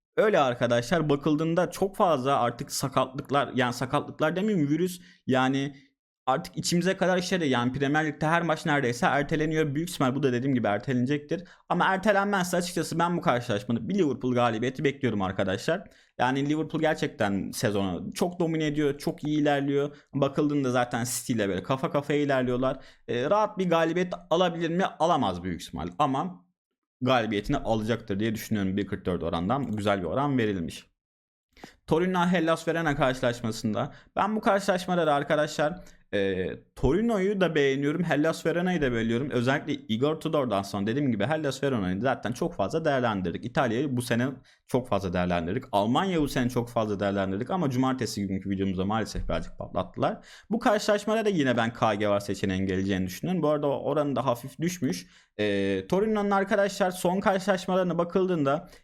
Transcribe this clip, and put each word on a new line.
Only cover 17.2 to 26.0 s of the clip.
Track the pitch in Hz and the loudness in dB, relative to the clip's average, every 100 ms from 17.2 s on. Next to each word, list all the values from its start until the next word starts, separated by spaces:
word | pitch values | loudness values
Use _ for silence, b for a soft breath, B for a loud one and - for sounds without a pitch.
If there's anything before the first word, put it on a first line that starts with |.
| 104 98 - | 0 0 -4
sezonu | - 117 101 95 85 92 | -2 0 0 -2 -4 -6
çok | - 175 - | -2 -2 0
domine | 165 160 151 | -2 0 -2
ediyor, | 147 147 143 | 0 0 -2
çok | 170 160 | -6 -6
iyi | 151 151 | -2 0
ilerliyor. | 147 143 139 139 143 143 B | 2 2 2 0 0 -6 B
Bakıldığında | 135 139 143 147 147 131 | 0 0 2 2 2 2
zaten | 123 120 117 | 2 0 -2
City | 120 - - | -4 -4 -2
ile | 113 98 | 0 0
böyle | 92 | 0
kafa | - 131 165 | -2 -2 0
kafaya | 143 139 147 | -2 0 0
ilerliyorlar. | 143 131 127 123 131 135 B B - | 2 2 0 0 0 -2 B B -6
Ee, | 120 139 | -2 2
rahat | 208 208 202 | 2 2 0
bir | 185 | 0
galibiyet | 165 165 170 180 - - | 2 2 0 -2 -6 0
alabilir | 165 180 170 165 | 2 2 0 -2
mi? | 170 190 - | 0 -2 0
Alamaz | 160 160 104 90 | 2 2 0 -2
büyük | 92 82 | -4 -6
ihtimal. | - - 87 | -8 -8 -6
Ama | - | -2